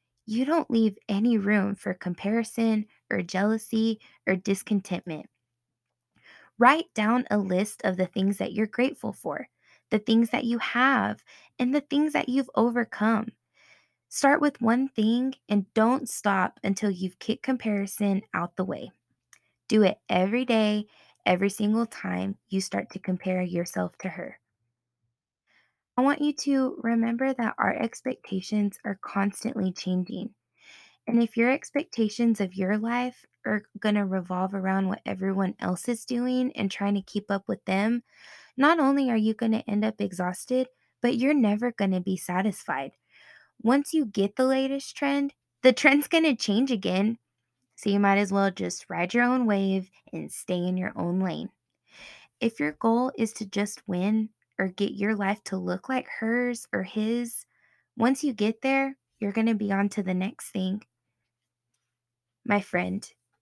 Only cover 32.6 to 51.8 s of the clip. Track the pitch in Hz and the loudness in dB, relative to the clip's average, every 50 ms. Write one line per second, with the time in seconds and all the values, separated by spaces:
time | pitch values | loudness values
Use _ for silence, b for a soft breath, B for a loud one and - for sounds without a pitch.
32.6 | 190 185 208 214 214 233 233 247 247 254 247 - - _ _ _ - 226 214 208 | -2 0 0 0 -2 -2 -2 -2 -4 -4 -6 -10 -16 _ _ _ -4 -4 -2 -2
33.6 | 202 _ - 196 - 214 208 208 202 190 190 190 175 180 185 180 185 190 196 196 | -4 _ -8 -4 0 0 2 2 0 0 -2 -4 -4 -4 -4 -2 -2 -2 -2 -2
34.6 | 185 190 190 190 190 185 - - - - 202 185 190 196 190 190 196 185 - - | -2 0 0 0 0 -2 -2 -4 -6 -6 -6 -4 -2 -2 0 0 0 -2 -2 -4
35.6 | - 180 180 175 - - 240 226 - - 247 240 247 254 254 254 254 254 - - | -4 -4 -4 -4 -4 -4 -4 -4 -6 -4 -4 -2 -2 0 0 0 0 -2 -2 -2
36.6 | - 196 - - 202 202 202 202 190 - - 202 196 - 196 196 - - 208 190 | -4 -4 -4 -2 -2 0 0 -2 -2 -4 -6 -6 -4 -2 -4 -4 -4 -4 -6 -6
37.6 | _ - 190 190 202 220 240 240 B B B B B B B B B B B - | _ -2 0 0 2 0 0 -2 B B B B B B B B B B B 2
38.6 | 269 294 339 339 285 269 277 285 269 254 233 220 214 220 220 - 233 220 220 220 | 4 4 4 4 4 4 4 2 2 2 2 2 2 2 0 0 0 0 0 0
39.6 | - - 202 208 208 220 214 - 208 190 180 175 180 180 185 - - - 247 254 | 0 -2 -2 0 0 0 -2 -2 -4 -6 -4 -4 -4 -4 -4 -6 -6 -2 -2 0
40.6 | 262 - - _ _ _ _ _ - 240 240 233 247 277 302 294 233 208 208 214 | 0 -2 -6 _ _ _ _ _ -2 0 0 2 2 2 4 4 4 4 2 2
41.6 | 240 247 233 - 208 190 190 185 180 196 190 175 - - 180 180 190 214 190 - | 0 -2 -2 0 0 2 2 0 0 -2 -4 -4 -4 -2 -2 0 0 0 -2 -4
42.6 | - - 156 131 139 - - _ b b b b b b b b b b b - | -6 -6 -6 -4 -6 -6 -10 _ b b b b b b b b b b b -4
43.6 | - 220 254 285 285 - - 320 285 214 - 208 196 196 - - 254 262 269 269 | 2 2 4 2 2 0 0 -2 -2 0 0 0 0 0 0 0 2 2 2 2
44.6 | 269 269 277 277 - - - - 294 277 277 285 285 277 - _ _ _ _ _ | 0 -2 -2 -6 -8 -10 -8 -4 -2 -2 0 0 -2 -2 -4 _ _ _ _ _
45.6 | - 254 254 - - 294 269 294 294 - - 330 320 320 262 - - - 196 214 | 6 6 6 8 6 6 6 6 4 4 2 4 4 4 2 2 0 0 2 2
46.6 | 269 269 254 196 190 185 180 185 202 220 233 - _ _ _ _ _ _ _ _ | 2 2 0 -2 -2 0 0 2 2 0 0 -4 _ _ _ _ _ _ _ _
47.6 | _ _ _ - - 214 196 202 202 202 196 196 208 185 196 196 196 196 185 - | _ _ _ -6 -2 0 2 4 4 4 4 4 2 2 2 2 2 2 0 -2
48.6 | 190 180 180 - - - 175 170 175 180 - 240 240 247 254 262 247 220 202 196 | -4 -6 -6 -8 -10 -8 -6 -4 -4 0 0 2 2 2 2 2 2 2 2 2
49.6 | 196 190 190 190 185 - b b b - - 160 151 151 - - - - 180 180 | 2 2 0 0 -2 -6 b b b -12 -10 -10 -10 -10 -10 -10 -8 -4 -4 -2
50.6 | 175 180 185 185 180 - - - 175 175 175 185 190 185 156 156 170 - - _ | -2 -2 -2 -2 -2 -4 -4 -4 -4 -2 -2 0 -2 -2 -4 -6 -8 -10 -14 _
51.6 | _ _ _ _ | _ _ _ _